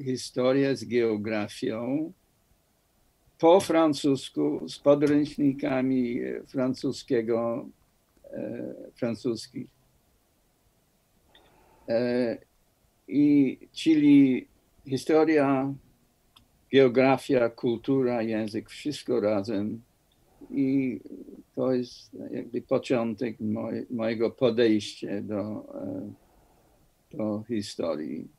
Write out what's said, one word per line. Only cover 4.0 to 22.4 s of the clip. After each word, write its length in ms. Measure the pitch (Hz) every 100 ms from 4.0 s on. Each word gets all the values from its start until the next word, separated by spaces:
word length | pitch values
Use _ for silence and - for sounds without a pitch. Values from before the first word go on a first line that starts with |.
| 147 135 - 151 147 151 -
z 100 | -
podręcznikami, 1400 | 143 143 143 147 143 - 143 135 147 131 131 131 120 127
e, 200 | 127 - -
francuskiego, 1200 | 135 127 135 143 113 - 120 113 117 117 117 - - _ _ _ _
e, 500 | - - - 120 - - -
francuskich. 720 | - 120 107 123 110 - 135 123 _ _ _ _ _ _ _ _ _ _ _ _ _ _ _ _ _ _ _ _ _ -
E, 500 | 117 123 123 117 - _ _ _ _ _ _ -
i 500 | 139 147 143 131 - -
czyli 760 | - 160 156 147 143 135 123 - _ _ _ 139
historia, 880 | 131 - 156 156 151 139 135 139 139 _ _ _ _ _ _ _ _ _
geografia, 760 | 135 131 123 131 131 - 131 117
kultura, 720 | - 127 113 - 135 123 120
język, 480 | 113 110 110 110 -
wszystko 500 | - 151 139 - 123
razem. 600 | 104 107 98 101 107 113 - _ _ _ _ _ -
I 500 | - 135 139 131 110 - - - - -
to 180 | - 127
jest 440 | 127 123 - - - -
jakby 320 | 120